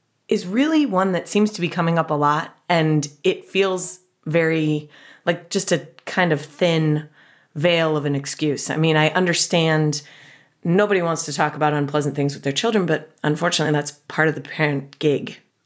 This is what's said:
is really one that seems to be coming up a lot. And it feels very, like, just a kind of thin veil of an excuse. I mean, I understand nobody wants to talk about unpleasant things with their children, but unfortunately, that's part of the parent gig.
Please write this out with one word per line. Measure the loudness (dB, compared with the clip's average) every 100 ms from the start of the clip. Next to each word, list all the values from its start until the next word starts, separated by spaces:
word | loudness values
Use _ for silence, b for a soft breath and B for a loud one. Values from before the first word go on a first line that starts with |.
| _ _ -4
is | -2 0
really | 0 2 2 2
one | 2 2
that | 0 0
seems | 0 0
to | 0
be | -4
coming | 0 0 0
up | 0
a | 2
lot. | 2 0 -4 -8 -2
And | 2 4 2 0 -2
it | -2 -2 -2
feels | 0 0 -2 -6 -10 _ _ -2
very, | 0 2 2 0 -2 -4 B B B -4
like, | -4 -4
just | -4 0
a | -2 -4 -16 -6
kind | 0 2
of | 0
thin | -4 -2 0 2 2 0 -4 b b b b
veil | -2 2 2 2 0
of | -2
an | -4
excuse. | -6 -4 -2 -2 -4
I | 0
mean, | 2 2
I | 2
understand | 2 0 0 0 2 2 2 0 -2 B B B B B _
nobody | 0 2 2 2
wants | 0 -2 -4
to |
talk | -2 -2 0
about | 0
unpleasant | 0 0 0 -2 -2
things | -2
with | -2
their | -4
children, | -2 0 0 0
but | -2 -4 _
unfortunately, | -4 0 0 0 0
that's | 0 -2 -10 -6
part | 0 0
of | 0
the |
parent | -6 -2 0 -2 -6 -2
gig. | 0 0 -2 -14 _ _